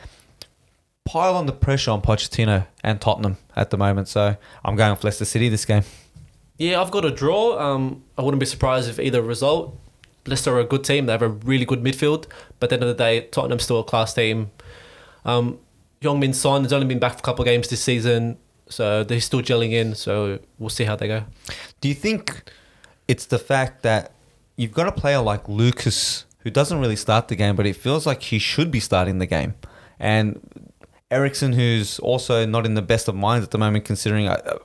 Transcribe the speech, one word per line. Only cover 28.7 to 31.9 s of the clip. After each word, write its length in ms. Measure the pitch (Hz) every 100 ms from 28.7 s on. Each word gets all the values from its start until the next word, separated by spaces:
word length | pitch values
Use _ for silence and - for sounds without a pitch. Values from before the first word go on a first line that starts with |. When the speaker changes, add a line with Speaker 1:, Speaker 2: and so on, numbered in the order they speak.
Speaker 1:
be 100 | 123
starting 380 | - 95 90 92
the 80 | 92
game? 280 | 82 76 - - - - -
And 420 | 104 110 107 - - - - _ - _ _
Eriksen, 440 | 131 139 135 139
who's 440 | 123 120 113 104